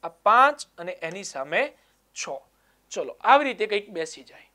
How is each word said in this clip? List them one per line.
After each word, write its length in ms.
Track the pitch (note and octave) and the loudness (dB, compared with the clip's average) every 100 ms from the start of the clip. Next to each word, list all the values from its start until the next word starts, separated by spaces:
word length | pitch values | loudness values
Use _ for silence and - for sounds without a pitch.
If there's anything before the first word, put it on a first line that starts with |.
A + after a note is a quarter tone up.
આ 40 | E3+ | -14
પાંચ 580 | - - A3+ C#4 D4 - - | -2 4 6 6 2 -12 -14
અને 140 | F3 | -14
એની 320 | - E3 F#3 | -10 -10 -10
સામે 500 | F#3+ C#3 C3+ E3+ C#4+ _ _ _ _ | -12 -10 -4 -2 -2 _ _ _ _
છ. 160 | - - C#3 _ _ _ _ _ | -14 -12 -12 _ _ _ _ _
ચલો, 280 | - D3 - | -10 -10 -4
આવી 220 | - C4+ | 4 4
રીતે 240 | C#4+ G#3+ G#3 | 4 -4 -4
કંઈક 220 | G#3 G3+ | -4 -6
બેસી 340 | F#3 D#3+ - | -10 -10 -10
જાય. 260 | B2+ - _ | -20 -20 _